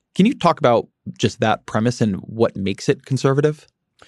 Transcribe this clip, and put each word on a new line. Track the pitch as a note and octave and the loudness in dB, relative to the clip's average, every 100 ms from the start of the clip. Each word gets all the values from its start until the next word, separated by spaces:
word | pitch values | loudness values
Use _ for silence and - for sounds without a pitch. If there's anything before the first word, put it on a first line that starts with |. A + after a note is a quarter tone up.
| _ | _
Can | - G#3+ | 0 2
you | |
talk | D4 E3+ D3+ | 2 0 2
about | C3 A2+ - _ - - | 2 2 0 _ -16 -4
just | A#2 - | -4 0
that | A2 - | -2 -2
premise | - A2 A#2+ - | -4 -2 -2 0
and | A2 F#2 | -2 -2
what | - A2 A2+ | -8 -2 -2
makes | G2 F#2+ - - | 0 -6 -2 -2
it | - - | -4 -4
conservative? | C3 C#3 C3+ D3+ D3+ _ _ _ _ | -2 0 0 0 -4 _ _ _ _